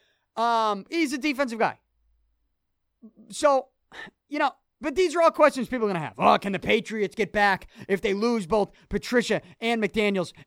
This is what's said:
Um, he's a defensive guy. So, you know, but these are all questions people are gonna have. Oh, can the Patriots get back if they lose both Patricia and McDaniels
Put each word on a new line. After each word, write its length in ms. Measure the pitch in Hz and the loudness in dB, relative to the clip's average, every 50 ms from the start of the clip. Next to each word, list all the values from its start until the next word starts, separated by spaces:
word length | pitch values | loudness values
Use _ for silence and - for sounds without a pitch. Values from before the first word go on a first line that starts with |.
| _ _ _ _ _ _ _ | _ _ _ _ _ _ _
Um, 500 | 220 233 233 233 226 220 214 202 196 - - | -2 0 0 2 2 0 0 -2 -4 -6 -6
he's 240 | 320 339 320 254 | -2 -2 -2 -2
a 60 | 294 254 | -2 -4
defensive 400 | 254 302 262 254 285 233 226 220 | -4 -4 -2 -2 -4 -4 -2 -2
guy. 220 | 214 147 107 - _ _ _ _ _ _ _ _ _ _ _ _ _ _ _ _ _ _ _ _ _ _ _ _ - 214 _ - - - | -2 -2 -2 -6 _ _ _ _ _ _ _ _ _ _ _ _ _ _ _ _ _ _ _ _ _ _ _ _ -20 -20 _ -20 -20 -16
So, 400 | 196 - 302 294 277 262 - - _ _ _ _ - - - - - _ _ _ | -4 0 2 4 4 2 0 -4 _ _ _ _ -18 -18 -18 -18 -20 _ _ _
you 100 | 294 294 | -4 -4
know, 140 | 302 247 - _ _ _ _ _ | -2 -4 -4 _ _ _ _ _
but 140 | 233 320 262 | -8 -4 0
these 220 | 370 370 320 277 | 0 0 0 2
are 60 | 349 | 2
all 100 | 330 311 | 2 2
questions 360 | - - 302 285 - 262 214 - | 4 6 4 4 4 0 -4 -4
people 180 | 254 240 220 | -2 -2 -2
are 20 | 208 | -2
gonna 100 | 185 165 | -2 -4
have. 160 | 151 113 - - | -6 -8 -4 2
Oh, 200 | 185 - 208 - | 4 4 4 4
can 140 | - 196 | 2 -2
the 60 | 190 156 | -6 -4
Patriots 560 | - 202 214 226 - - 220 220 202 - - | 0 0 0 0 0 -4 -4 -4 -4 -4 -2
get 160 | 226 202 - | -4 -4 -2
back 340 | - 208 202 202 190 - - - _ 220 196 - | 2 2 4 4 2 0 -4 -12 _ -18 -4 -4
if 120 | 196 175 | -2 -2
they 140 | - 202 190 | 0 -2 -2
lose 320 | 202 226 240 233 226 180 | 0 0 0 0 -2 -2
both 240 | 151 220 208 196 - - _ _ _ | 0 0 0 0 -2 -6 _ _ _
Patricia 540 | 202 202 - - 240 240 - - 208 156 - - - _ | -8 -6 -4 0 0 0 2 2 -2 -2 -4 -8 -12 _
and 220 | 233 233 233 226 | -4 -2 0 0
McDaniels 500 | 214 - - 220 208 208 196 190 165 - - - - | -2 -2 0 0 0 0 0 -2 -4 -4 -8 -16 -16